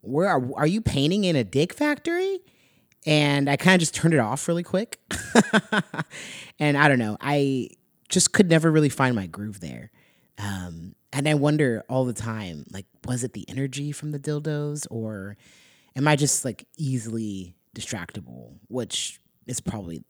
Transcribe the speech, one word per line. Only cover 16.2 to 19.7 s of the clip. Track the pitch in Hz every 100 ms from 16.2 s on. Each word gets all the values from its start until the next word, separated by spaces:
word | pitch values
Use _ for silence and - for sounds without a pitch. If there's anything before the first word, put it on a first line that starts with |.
| 143 -
like, | 131 107 - -
easily | 147 131 110 113 107 98 90 90 _
distractible, | - - 110 87 - 65 62 58 - _
which | 123 113 - - - _ _ -
is | 127
probably | -